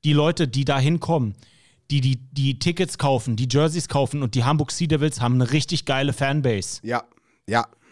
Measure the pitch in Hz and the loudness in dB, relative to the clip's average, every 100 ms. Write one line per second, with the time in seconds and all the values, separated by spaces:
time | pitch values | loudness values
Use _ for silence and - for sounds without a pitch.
0 | 151 147 151 - 147 127 139 139 139 165 | 2 2 2 0 -2 0 0 2 2 0
1 | - 165 113 98 - _ _ _ _ 139 | 0 0 0 -6 -20 _ _ _ _ 0
2 | 131 127 - 139 135 131 170 170 180 - | 0 -2 -4 -2 -2 0 -2 0 -4 0
3 | 143 131 123 110 127 135 156 165 - 139 | 0 0 0 -2 2 2 2 0 -2 -2
4 | 139 147 127 127 117 151 147 - 170 156 | 0 -2 -2 0 2 0 0 -2 0 2
5 | 151 - 120 127 120 147 - 165 - 135 | 0 0 0 2 2 0 0 -4 -2 0
6 | 143 - 139 147 131 104 - - 110 120 | 0 0 0 0 0 0 -4 -10 -4 -6
7 | - _ _ _ - 113 117 _ _ | -6 _ _ _ -2 -2 -2 _ _